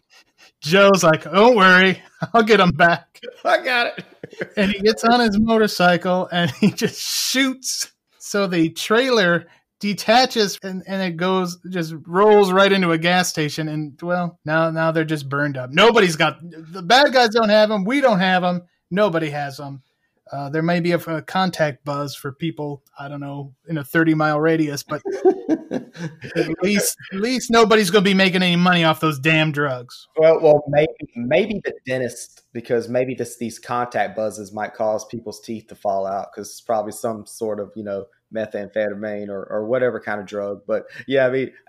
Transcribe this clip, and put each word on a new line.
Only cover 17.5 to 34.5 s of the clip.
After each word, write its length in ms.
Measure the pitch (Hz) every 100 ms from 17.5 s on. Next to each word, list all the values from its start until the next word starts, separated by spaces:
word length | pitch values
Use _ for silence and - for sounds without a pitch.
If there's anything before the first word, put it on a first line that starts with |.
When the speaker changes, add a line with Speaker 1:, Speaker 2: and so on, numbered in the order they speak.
| 214 214
Speaker 1:
'em. 120 | 214
We 160 | 185 277
don't 200 | 262 185
have 240 | 190 185
'em. 180 | 180 175 - _ -
Nobody 400 | 185 208 165 156
has 280 | 147 143 135
'em. 240 | 139 139 _ _ _ _ -
Uh, 180 | 139 139
there 140 | 156
may 160 | 165 175
be 140 | 175
a, 60 | 170
a 240 | 170 156
contact 640 | - 185 185 - 151 143
buzz 300 | 147 143 143
for 160 | - 139
people, 540 | 131 165 151 147 143 _ -
I 120 | 139
don't 100 | 143
know, 340 | 139 143 139 _ 165
in 100 | 156
a 40 |
thirty 300 | 131 165 165
mile 240 | 156 156 151
radius, 460 | 160 160 151 143
but 180 | - 151
Speaker 3:
<laughs> 680 | - 381 381 - - 320 - - - 160 165 - - 170
Speaker 1:
at 260 | 156 165
least, 340 | 190 202 196 - -
at 60 | 190
least 300 | 233 254 -
nobody's 400 | 233 220 220 185
gonna 140 | 208
be 100 | 196
making 260 | 190 190 180
any 120 | 180
money 300 | 175 180 175
off 160 | 160 156
those 180 | 160 139
damn 320 | 156 156 156
drugs. 560 | 147 147 127 120 - - 156
Speaker 2:
Well, 240 | 160 156
well, 220 | 160 147 139
maybe, 240 | 143 160 - 151 120
maybe 440 | 120 165 214 202
the 100 | 131 -
dentist, 580 | 131 127 120 - - _ _
because 360 | 117 117 117 110
maybe 260 | 123 127 117
this, 220 | 117 -
these 200 | 113 -
contact 560 | - 123 120 117 98
buzzes 380 | 98 107 104 95